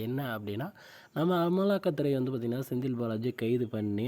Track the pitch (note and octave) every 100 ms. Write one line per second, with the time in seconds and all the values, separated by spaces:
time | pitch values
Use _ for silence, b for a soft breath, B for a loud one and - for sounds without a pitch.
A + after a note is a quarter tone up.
0 | A2+ C3 C3+ A2 G#2 G2+ E3+ B B B
1 | B C#3+ E3+ F3+ E3+ F#3 G3 G3 F3+ D3
2 | C#3+ C3+ B2+ C3 A#2 B2 C3 B2 C3+ A#2+
3 | A2+ A2 A#2+ - A2+ B2 A2+ A2 G#2 G2+